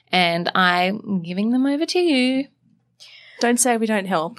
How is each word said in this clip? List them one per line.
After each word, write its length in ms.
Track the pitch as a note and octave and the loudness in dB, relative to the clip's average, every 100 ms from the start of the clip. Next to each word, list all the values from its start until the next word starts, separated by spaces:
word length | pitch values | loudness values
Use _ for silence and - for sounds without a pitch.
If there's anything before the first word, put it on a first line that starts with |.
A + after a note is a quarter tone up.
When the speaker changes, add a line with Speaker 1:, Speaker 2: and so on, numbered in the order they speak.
| _ | _
Speaker 1:
And 400 | F3+ F3 E3+ E3+ | 0 2 0 -2
I'm 680 | - F#3 F3+ F3+ G#3 - G3 | 0 2 2 0 -2 -4 -6
giving 280 | E3 F3+ G#3+ | -4 -4 0
them 140 | B3 | 0
over 220 | C4+ C#4+ E4 | 0 0 -2
to 120 | F4+ | 0
you. 480 | F4 C4+ B3+ C4 C#4+ _ _ _ _ _ - - - - | 2 2 2 0 -4 _ _ _ _ _ -20 -20 -18 -4
Speaker 2:
Don't 180 | A3+ A#3+ | 0 2
say 180 | B3+ A3+ | 2 0
we 80 | A3 | 0
don't 180 | G#3+ | -2
help. 340 | F#3+ F3+ D#3+ | 0 -2 -2